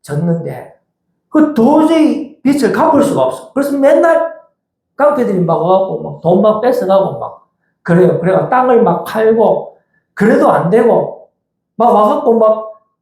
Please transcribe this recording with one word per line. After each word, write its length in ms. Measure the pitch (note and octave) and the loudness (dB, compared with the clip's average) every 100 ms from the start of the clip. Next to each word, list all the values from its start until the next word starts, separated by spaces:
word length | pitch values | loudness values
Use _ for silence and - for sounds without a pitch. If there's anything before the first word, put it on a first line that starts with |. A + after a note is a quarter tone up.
졌는데 760 | - D3 E3+ E3 C#3+ B2+ B2 _ _ _ _ _ _ | -10 -4 -2 -4 -6 -12 -16 _ _ _ _ _ _
그 260 | D#4 D4+ | 0 0
도저히 840 | A#3 A#3 D4+ D#4 D#4+ C#4+ - - - | 2 2 4 2 2 0 -2 -8 -4
빚을 300 | C4 C#4+ G#3+ | -2 0 0
갚을 300 | - D#4+ C#4+ | 0 0 2
수가 200 | A#3 - | 0 0
없어. 280 | C3 - - | -4 -6 -8
그래서 240 | C4+ C#4+ C#4 | -6 -4 0
맨날 560 | C#4 E4 E4+ E4 - - _ _ _ _ _ - | 2 4 2 0 -2 -10 _ _ _ _ _ -2
깡패들이 440 | D4 C#4+ G#3+ F#3 | 0 0 -2 -2
막 160 | E3+ D#3+ | -2 -2
와갖고 460 | E3+ F#3+ F#3+ D#3 | 0 0 -2 -6
막 180 | - - | -10 -6
돈 180 | D#3+ F#3 | 0 2
막 180 | G#3+ G#3+ | 2 0
뺏어가고 580 | A#3+ - F#3+ G3 - A#2 | -2 -2 0 0 0 -6
막 320 | B2 - _ _ _ _ | -12 -16 _ _ _ _
그래요. 380 | - E3+ E3+ C#3+ | 0 2 2 0
그래가 280 | F#3 F#3+ - | 0 -2 0
땅을 340 | B3+ B3+ A#3 | 0 2 2
막 220 | F#3+ - | 2 -2
팔고 720 | - A3 A3 A3+ D#3+ - - - _ _ _ | -6 -2 0 2 2 0 -6 -18 _ _ _
그래도 360 | - G3+ C4+ C#4 | -2 0 2 2
안 200 | C#3+ E3 | 0 0
되고 600 | A3 A#3 F3 - - - _ _ _ _ - | 2 2 0 -4 -10 -20 _ _ _ _ -2
막 160 | A#3 | 2
와갖고 460 | G#3 G#3 D4 C#4 A3+ | 2 2 0 0 2
막 340 | A3 A3 - - _ _ | 2 0 -6 -18 _ _